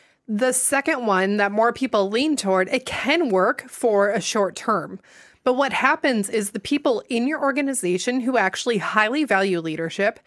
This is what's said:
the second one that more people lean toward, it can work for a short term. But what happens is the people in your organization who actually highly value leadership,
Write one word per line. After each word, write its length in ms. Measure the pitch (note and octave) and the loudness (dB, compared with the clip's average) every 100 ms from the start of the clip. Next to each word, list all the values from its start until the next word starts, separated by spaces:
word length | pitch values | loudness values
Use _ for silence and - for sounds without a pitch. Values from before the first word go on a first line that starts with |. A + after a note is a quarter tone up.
| _ _ - | _ _ -6
the 240 | G#3 B3+ | -2 0
second 540 | B3+ - C#4 D4+ C#4+ A3+ | 0 0 0 0 -2 2
one 320 | F#3 F#3+ G#3 | 2 2 2
that 140 | G3+ | 0
more 200 | G#3 A#3 | 2 0
people 360 | A#3 C4 G#3+ G3 | 0 0 0 0
lean 260 | A3+ D#4 C#4 | 0 0 0
toward, 320 | G3+ F#3+ F#3 | 2 2 2
it 160 | E3+ - | -2 -4
can 440 | - A#3+ E4 C#4 | -6 0 0 2
work 360 | F#3+ G#3 C#4 - | 2 2 0 -8
for 400 | - A#3 G3+ G3+ | -2 2 4 2
a 120 | G#3+ | 0
short 340 | - G#3+ F#3 - | -2 -2 -2 -2
term. 440 | - G3 - - _ - - _ | -2 -2 -4 -14 _ -20 -20 _
But 100 | B3+ | 0
what 200 | B3+ C4+ | 0 0
happens 560 | - C4+ D#4 D4 A3+ G3+ | 2 0 2 0 0 0
is 220 | G#3+ G3+ | -2 -4
the 80 | - | -6
people 420 | - C#4+ D4 G#3+ - | -4 0 0 -2 -2
in 180 | A#3 C4 | -2 -2
your 140 | D#4 | 0
organization 800 | C#4 C4+ C#4 C4 F3+ F3+ B3 B3+ | 0 0 -2 -2 -2 -2 0 -2
who 160 | A#3+ A#3+ | 0 2
actually 400 | F#3+ - B3 G#3+ | 0 0 -2 -2
highly 440 | - G#3+ G#3+ D4 | 0 0 0 0
value 360 | D4 G3 G3 F3 | 0 2 2 0
leadership, 580 | D#3+ D#3 E3 - G3+ - | -4 -6 -6 -2 -2 -2